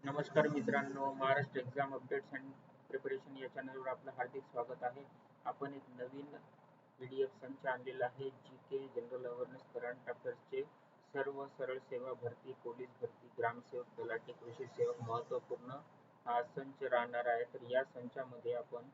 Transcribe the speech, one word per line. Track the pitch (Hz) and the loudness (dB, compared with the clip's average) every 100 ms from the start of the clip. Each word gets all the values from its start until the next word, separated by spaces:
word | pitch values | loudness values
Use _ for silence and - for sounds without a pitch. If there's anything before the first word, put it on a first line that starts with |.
| 139 | -2
नमस्कार | 147 143 156 151 | 0 6 8 8
मित्रांनो, | 147 113 139 135 135 139 | 6 4 4 2 2 0
महाराष्ट्र | 135 135 139 139 135 | 4 6 6 4 0
एक्झाम | 127 139 135 | -2 0 0
अपडेट्स | 135 131 139 135 | 0 0 -2 -2
and | 139 135 135 - - - | -8 -8 -14 -18 -20 -6
प्रिपरेशन | 135 139 135 - 135 | -4 -2 -4 -4 -8
या | 127 | -6
चॅनलवर | 139 131 131 131 | -6 -6 -4 -4
आपलं | 127 135 127 | -4 -6 -4
हार्दिक | 123 135 | -4 -4
स्वागत | - 127 120 123 | -4 -4 -2 0
आहे. | 123 127 143 - - - 123 | -2 -2 -14 -18 -20 -8 -6
आपण | - 139 | -2 -4
एक | 139 123 123 | -4 -12 -8
नवीन | 123 139 143 143 - - - - - - | -6 -6 -10 -12 -16 -20 -20 -20 -20 -12
पीडीएफ | 127 135 135 - | -6 2 2 2
संच | 131 135 135 | -10 -4 0
आणलेला | 123 127 131 123 | 0 -2 0 0
आहे, | 131 135 | 0 -6
जीके, | 131 - 131 - 135 | -6 -18 -20 -4 -4
जनरल | 135 120 117 127 123 | -2 -4 -4 -4 -4
अवेअरनेस, | 120 123 127 - | -2 -4 -6 -8
करंट | 120 120 123 - | -4 -4 -4 -6
अफेअर्सचे | 120 127 120 - 131 143 - - - - | -4 -4 -4 -2 -2 -2 -8 -20 -20 -6
सर्व | 139 139 139 139 | 0 0 0 -6
सरळ | - 127 131 | -4 -2 -2
सेवा | - 127 131 120 | -2 -4 -4 -2
भरती, | 120 117 131 123 | -4 -6 -12 -8
पोलीस | 120 120 127 - | -8 -6 -10 -6
भरती, | 117 - 123 - | -6 -6 -16 2
ग्रामसेवक, | 117 120 120 123 120 | 2 2 -6 -6 -6
तलाठी, | - 117 113 - | -6 -2 -2 -4
कृषी | 123 117 113 135 | -12 -12 -8 -8
सेवक, | - 120 - 117 | 2 2 2 0
महत्त्वपूर्ण | 117 117 123 - 120 120 135 156 - - - 123 | -2 0 -2 -2 -6 -4 -10 -10 -20 -20 -8 2
हा | 120 | 2
संच | 120 - 135 135 | 2 -4 -8 -2
राहणार | 135 120 120 120 120 | 4 4 4 2 4
आहे. | 117 | 4
तर | 123 123 120 | 2 -4 4
या | 127 | 4
संचामध्ये | 135 127 123 139 127 120 113 | 4 -4 -6 -6 -6 -4 -2
आपण | 120 117 120 131 | -2 -2 -8 -10